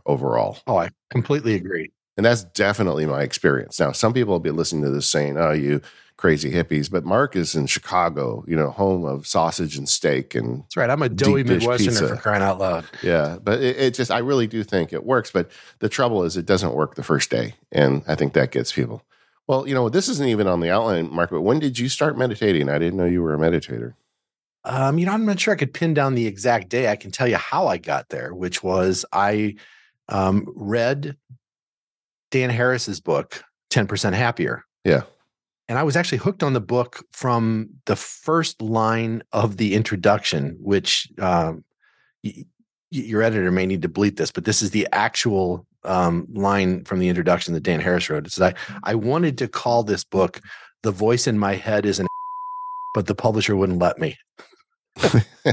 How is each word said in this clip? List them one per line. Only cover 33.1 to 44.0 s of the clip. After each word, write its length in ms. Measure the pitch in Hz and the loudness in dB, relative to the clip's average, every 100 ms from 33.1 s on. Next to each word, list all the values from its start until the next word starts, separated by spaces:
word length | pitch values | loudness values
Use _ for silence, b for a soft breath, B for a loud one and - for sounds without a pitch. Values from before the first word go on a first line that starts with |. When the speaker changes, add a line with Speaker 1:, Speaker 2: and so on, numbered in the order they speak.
| 69 71 - - _ _ | -2 -2 -12 -20 _ _
Speaker 2:
Ten 160 | - 101 | 0 0
percent 280 | 101 107 92 | 0 0 2
Happier. 480 | 120 117 71 - - _ 95 | 0 0 -4 -6 -12 _ 2
Speaker 1:
Yeah. 160 | 69 - _ _ _ _ _ - | 2 2 _ _ _ _ _ -4
Speaker 2:
And 100 | 120 | -2
I 40 | |
was 120 | 151 156 | 2 0
actually 220 | 175 131 | 0 -2
hooked 240 | 196 196 | -2 0
on 100 | 147 | 0
the 80 | 127 | 0
book 420 | 92 123 123 - - | 0 0 0 -6 -20
from 580 | - 127 120 113 110 110 - - | -6 -2 0 0 -2 -4 -8 -4
the 100 | 101 | -4
first 640 | - - - 165 160 - | -4 -8 -2 0 0 -4
line 600 | 110 113 110 113 113 113 - | -2 0 2 2 -2 -4 -4
of 260 | 110 107 95 | -2 0 0
the 160 | 107 | 0
introduction, 840 | 104 107 98 104 104 - 80 69 - | 2 0 0 2 2 2 -2 -4 -6
which, 500 | 98 98 90 - - - | 0 0 2 -2 -4 -4
um, 440 | 95 85 82 80 - _ _ _ _ _ | 0 2 0 -4 -14 _ _ _ _ _
y-, 100 | 104 - | -12 -12
y-, 80 | - _ _ _ _ | -16 _ _ _ _
your 320 | 147 113 107 | -8 -2 0
editor 300 | 113 110 90 | 2 2 2
may 140 | 92 92 | 2 0
need 160 | 95 | 0
to 80 | 82 | -2
bleep 280 | 87 | 0